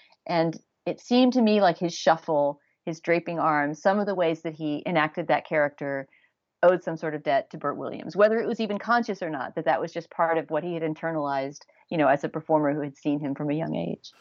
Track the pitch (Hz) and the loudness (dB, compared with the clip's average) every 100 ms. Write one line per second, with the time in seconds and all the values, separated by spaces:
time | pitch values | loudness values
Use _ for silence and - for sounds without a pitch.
0 | _ _ - 170 165 160 _ _ 175 156 | _ _ -4 0 0 -2 _ _ -8 -6
1 | - 247 254 247 214 214 185 165 170 - | 2 4 4 4 4 4 4 2 -2 0
2 | 175 160 - 147 143 143 _ _ - 165 | 2 2 2 0 0 -2 _ _ -10 -6
3 | - 170 165 165 156 147 147 156 196 208 | 0 0 0 -2 2 2 0 0 0 2
4 | 202 185 165 165 165 156 151 147 - 165 | 0 0 0 0 -4 -6 -4 -4 -2 0
5 | 156 - 160 156 - 156 143 - 143 139 | 0 -2 0 0 0 0 0 -2 -6 -6
6 | 135 _ _ _ _ _ 175 180 180 165 | -8 _ _ _ _ _ 4 4 0 -6
7 | 160 147 151 139 - 156 143 139 127 113 | -6 -4 0 0 0 -4 -4 -4 -6 -8
8 | - 175 214 226 170 233 214 202 - 240 | -4 4 4 4 -2 -2 -4 -4 0 0
9 | 226 185 170 143 123 - 160 139 160 170 | 0 -4 -6 -6 -6 -4 0 0 -2 -8
10 | - - 165 165 143 156 175 165 160 156 | -6 0 2 2 0 -4 -4 -4 -4 -4
11 | 165 160 143 139 135 147 - _ - 170 | -4 -2 -2 -2 -4 -8 -20 _ -6 0
12 | 143 147 151 160 - 156 143 151 147 147 | 2 2 0 -6 0 2 2 -2 -6 -6
13 | 151 147 143 135 151 151 151 - - - | -4 -2 -2 -4 -4 -4 -4 -4 -6 -8
14 | - - | -12 -20